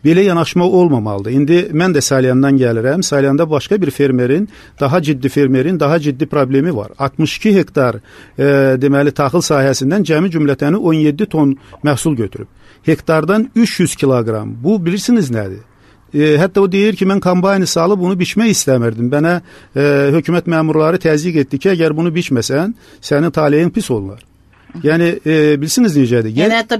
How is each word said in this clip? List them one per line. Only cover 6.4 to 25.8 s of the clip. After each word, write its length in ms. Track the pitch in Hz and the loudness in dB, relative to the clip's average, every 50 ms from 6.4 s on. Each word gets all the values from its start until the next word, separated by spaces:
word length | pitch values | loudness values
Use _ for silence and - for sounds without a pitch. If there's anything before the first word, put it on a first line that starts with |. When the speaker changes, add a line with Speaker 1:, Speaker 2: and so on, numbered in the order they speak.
| 135 127 135 139 135 180 165 | -2 0 0 0 0 0 -4
Speaker 1:
var. 160 | 107 101 107 - - | -4 -8 -10 -8 -6
Altmış 380 | 135 135 - - 160 147 - | -6 -6 -2 -2 -4 -4 -4
iki 180 | - - 220 202 | -2 0 2 2
hektar, 400 | 190 160 - - 143 131 123 110 107 _ - - - - - _ - | 2 2 0 0 0 0 0 -2 -4 _ -18 -20 -20 -20 -18 _ -2
e, 60 | 135 143 139 139 135 135 131 127 | 0 2 2 4 2 2 2 2
deməli, 300 | 131 143 139 139 143 147 | 0 0 2 2 0 0
taxıl 320 | 135 - 147 135 120 175 156 - | 0 0 -2 0 0 -2 0 0
sahəsindən 540 | 160 139 135 139 131 - 135 135 170 208 190 | 0 2 2 0 0 0 -2 -2 0 0 0
cəmi 260 | 147 160 151 175 196 | 0 0 0 0 0
cümlətəni 460 | 165 165 156 139 139 - 143 143 165 | -2 0 0 0 0 -2 -2 -2 -2
on 180 | 214 - 175 160 | 0 0 0 0
yeddi 320 | 156 151 151 143 151 214 | 2 0 0 0 -2 -6
ton 300 | - - 160 147 139 135 - - - - - - | -4 0 0 0 0 0 -2 -8 -20 -18 -6 -2
məhsul 320 | 147 143 123 - 165 151 | -2 -2 -2 -2 -4 -2
götürüb. 300 | 117 110 98 - 110 107 - _ _ - - - _ | -2 -4 -6 -8 -14 -18 -18 _ _ -20 -20 -20 _
Hektardan 680 | _ - 160 - - - 160 156 156 160 196 220 220 - _ | _ -2 -2 -2 0 -2 0 0 0 0 0 0 0 -2 _
üç 260 | 220 233 196 - - | 0 0 0 0 -2
yüz 160 | 180 151 - | -2 -2 -2
kiloqram. 580 | - - 135 131 123 113 113 110 107 107 107 110 117 123 | -2 0 0 0 0 0 -2 -4 -6 -6 -8 -12 -6 -2
Bu, 220 | 160 220 214 170 | -2 -2 0 0
bilirsiniz 440 | 165 180 208 196 - 247 226 175 131 | -4 -4 -4 0 0 0 0 0 -2
nədir? 340 | 117 110 104 95 95 104 - _ _ _ _ _ _ _ _ _ - | -4 -6 -6 -6 -10 -14 -18 _ _ _ _ _ _ _ _ _ -2
E, 220 | 147 151 156 151 147 | 0 2 2 4 2
hətta 240 | 175 190 185 196 | 2 2 2 0
o 60 | 196 190 | 0 2
deyir 220 | 175 196 202 214 202 | 2 0 0 0 0
ki, 100 | - 196 190 | 0 0 0
mən 120 | 196 202 | 0 0
kombayını 460 | 190 180 180 180 175 196 196 196 185 | 0 0 0 2 0 0 0 0 0
salıb 320 | - - 170 165 180 208 190 | -2 0 0 0 0 0 0
bunu 140 | 180 180 196 | 0 -2 -2
biçmək 380 | 175 185 - - 202 226 226 202 | -2 -4 -2 0 0 0 2 0
istəmirdim. 540 | - - - 131 123 117 117 113 110 120 123 | 0 0 0 0 2 0 -2 -2 -2 -4 -2
Mənə, 300 | 139 147 156 170 175 175 170 - - - - _ _ | 0 0 0 0 0 -2 -4 -12 -20 -20 -20 _ _
e, 80 | 135 143 143 143 139 143 139 143 | -2 0 2 2 2 2 2 0
hökumət 320 | 165 147 - 170 175 170 | 0 0 0 -2 -2 -2
məmurları 540 | 175 165 160 160 156 151 156 156 156 170 170 | -2 -2 0 0 0 2 2 2 2 0 0
təzyiq 380 | - 165 156 151 151 180 165 156 | 0 0 0 0 -2 -2 0 -2
etdi 160 | 135 - - 139 | -2 -2 -4 -2
ki, 140 | - 196 190 | 0 0 0
əgər 220 | 170 160 156 151 | 2 0 0 0
bunu 160 | 151 170 175 156 | 0 -2 -2 -2
biçməsən, 640 | 175 170 - 139 120 110 - 131 143 170 208 240 _ - - - - | -2 -2 -2 -2 -2 -2 -2 -2 -2 -2 -4 -6 _ -16 -20 -20 -20
sənin 320 | - - - 143 156 170 139 | -6 -2 0 0 0 0 0
taleyin 380 | 160 151 147 143 151 170 180 - | 0 0 2 2 2 2 0 -2
pis 160 | 233 - - | -4 -4 -2
olar. 320 | 123 107 98 95 101 - - _ _ _ _ _ _ _ _ _ - 170 160 | -4 -4 -4 -8 -12 -16 -20 _ _ _ _ _ _ _ _ _ -16 -4 -2
Yəni, 240 | 147 160 165 170 170 170 - _ | 0 2 2 0 0 -2 -2 _
e, 80 | 156 160 156 151 151 147 139 | 0 2 2 4 2 2 0
bilirsiniz 360 | 143 160 - - | -2 -4 0 2